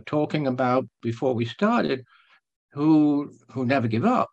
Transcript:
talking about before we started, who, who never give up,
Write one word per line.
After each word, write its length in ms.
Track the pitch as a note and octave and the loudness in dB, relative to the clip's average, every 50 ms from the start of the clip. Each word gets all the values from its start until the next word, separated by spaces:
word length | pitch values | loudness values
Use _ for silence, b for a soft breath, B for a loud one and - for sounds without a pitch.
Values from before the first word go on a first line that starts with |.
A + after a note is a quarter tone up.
| - | -8
talking 420 | - D3+ D3+ D3+ D3+ - D3+ D3 | -4 -2 -2 -2 -2 -2 -2 -2
about 400 | C3 B2+ B2+ C3 B2 B2+ C3 B2+ - _ _ | -2 -2 0 0 2 2 0 -2 -4 _ _
before 320 | - A#2 A#2 - D3 C3 B2 | -6 -6 -4 -2 -2 -2 0
we 100 | A2 A#2+ | -2 -4
started, 640 | A#2 - - G3+ A3 A#3+ A#3 - D3 C3+ B2+ A#2 b b b b b b b b _ _ _ _ _ | -4 -4 -2 0 0 2 0 0 -2 -4 -6 -8 b b b b b b b b _ _ _ _ _
who, 600 | - C#3+ D3 D#3 D#3+ D3+ D3+ D3 C#3+ C#3+ C#3+ - - - _ - | -6 0 2 4 4 6 4 4 2 0 -2 -6 -12 -20 _ -12
who 140 | - C3 B2+ | -6 -4 0
never 220 | A#2+ C#3 C3+ A#2 | 0 0 0 0
give 180 | A#2 A2 A#2 D3+ | 0 0 0 0
up, 240 | A#3 B3+ - - - | 2 2 0 0 -2